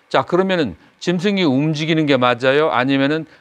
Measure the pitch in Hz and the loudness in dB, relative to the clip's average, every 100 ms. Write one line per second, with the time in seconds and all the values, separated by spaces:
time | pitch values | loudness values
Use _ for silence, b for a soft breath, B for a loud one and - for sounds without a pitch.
0 | _ 139 - 175 190 180 117 82 b _ | _ -2 0 0 0 -2 -2 -8 b _
1 | 180 180 202 196 160 131 156 151 160 160 | -4 -2 -2 0 0 0 0 -2 -2 0
2 | 147 131 123 120 131 143 156 120 131 139 | 2 2 2 2 0 2 0 0 0 0
3 | 139 160 151 b | 0 -2 -6 b